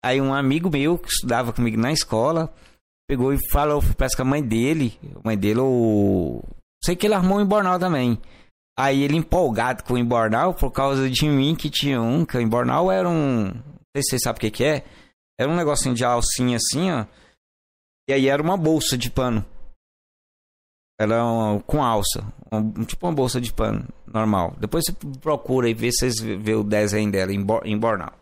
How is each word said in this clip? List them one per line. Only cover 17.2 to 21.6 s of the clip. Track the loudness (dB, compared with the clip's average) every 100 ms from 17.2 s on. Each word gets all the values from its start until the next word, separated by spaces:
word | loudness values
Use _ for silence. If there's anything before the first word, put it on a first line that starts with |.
| -20 _ _ _ _ _ _ _ -2
e |
aí | 2 2
era | 2
uma | 0 2
bolsa | 2 2 2 -2
de | -2
pano. | -2 0 0 -4 -10 -14 -16 _ _ _ _ _ _ _ _ _ _ _ _
Era | 0 2
uma, | 2 2 0 0